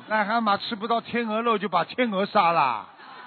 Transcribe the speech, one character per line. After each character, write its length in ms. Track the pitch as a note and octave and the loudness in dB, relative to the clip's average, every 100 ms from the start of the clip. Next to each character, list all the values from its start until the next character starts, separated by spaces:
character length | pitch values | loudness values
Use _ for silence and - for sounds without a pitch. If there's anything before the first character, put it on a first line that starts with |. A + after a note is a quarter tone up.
| C3 | -2
癞 160 | G#3+ | 0
蛤 160 | G3+ A#3 | 2 2
蟆 160 | A3 A3+ | 2 0
吃 180 | - | -2
不 140 | A3+ A3 | -6 -2
到 120 | A#3 | -2
天 280 | - A#3 A3+ | 0 -4 -2
鹅 140 | G#3+ | -2
肉， 160 | A#3+ G#3+ | 2 0
就 100 | F#3+ | 2
把 160 | F3 | 0
天 260 | D#3+ - B3 | -2 -2 0
鹅 140 | F#3+ | 0
杀 280 | G3+ G#3+ E3+ | 0 2 4
了。 360 | E3 C#3 A2 F#2+ - - - | 4 2 0 -8 -18 -20 -18